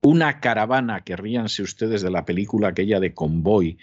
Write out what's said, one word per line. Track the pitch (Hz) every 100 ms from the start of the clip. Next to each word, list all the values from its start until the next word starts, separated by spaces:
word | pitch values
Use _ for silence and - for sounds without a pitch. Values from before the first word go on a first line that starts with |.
Una | 143 165 156 -
caravana, | 127 110 110 127 120 98
que | - 90
ríanse | 104 120 110 -
ustedes | 98 - 110 107
de | 90
la | 90
película | 80 87 101 110 104
aquella | 87 98 101
de | -
Convoy | - 76 82 80 107 82 80